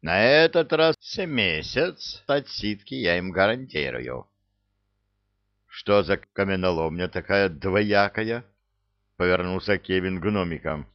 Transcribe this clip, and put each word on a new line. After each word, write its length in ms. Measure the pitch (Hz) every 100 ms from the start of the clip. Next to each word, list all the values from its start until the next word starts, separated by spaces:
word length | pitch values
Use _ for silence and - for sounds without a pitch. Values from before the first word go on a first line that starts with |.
На 180 | 78 92
этот 540 | 113 147 160 170 156
раз 220 | 160 160 156
с 240 | - -
месяц 1000 | 180 135 98 80 90 127 170 - - - -
отсидки 720 | 143 139 - 104 101 - 131
я 240 | 98 87
им 120 | 90
гарантирую». 960 | 87 98 120 131 78 69 62 62 64 - _ _ _ _ _ _ _ _ _ _ _ _ _ _
«Что 340 | - - 101
за 160 | 87 95
каменоломня 880 | - - 98 95 92 85 80 82 90
такая 420 | - - 101 98
двоякая?» — 920 | 76 98 95 104 101 101 - 110 117 123 _ _ _ _ _ _ _
повернулся 600 | 90 90 90 92 - 98
Кевин 420 | - 92 92 92
к 40 |
гномикам. 640 | 92 104 90 80 80 76 73